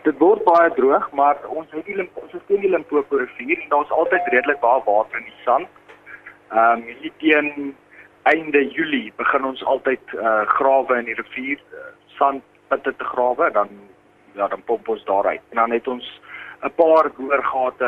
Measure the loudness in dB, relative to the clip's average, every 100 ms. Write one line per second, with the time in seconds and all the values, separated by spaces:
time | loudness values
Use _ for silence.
0 | -2 4 4 4 4 6 4 4 2 2
1 | 0 0 2 2 -4 -12 -10 -12 -10 -8
2 | -8 -12 -16 -12 -2 0 0 -2 -2 -2
3 | 0 -2 -4 -8 -6 -6 0 -2 0 0
4 | 0 0 2 0 0 0 2 2 2 0
5 | 0 -6 -12 -6 0 0 -2 -16 -20 -20
6 | -20 -20 -20 -20 -4 2 2 2 -4 -14
7 | -14 -2 2 2 2 -6 -10 -12 _ -20
8 | -20 _ 0 0 2 0 0 -2 -2 -4
9 | -4 -4 -2 0 -2 -4 -2 0 0 -4
10 | -6 -4 0 0 0 0 2 2 2 -2
11 | -4 -8 -10 -10 -8 -10 _ -20 -20 -20
12 | _ 0 0 0 -10 _ -6 -4 -4 -8
13 | -6 -2 -2 0 0 0 -2 -6 -20 _
14 | _ _ _ -6 -6 -4 -6 -4 -4 -6
15 | -2 0 0 -4 -6 -2 0 -2 -4 -10
16 | -12 -20 -20 -20 -18 -12 -4 2 4 4
17 | 4 -2 -4 -2 -2 -2 -4 -2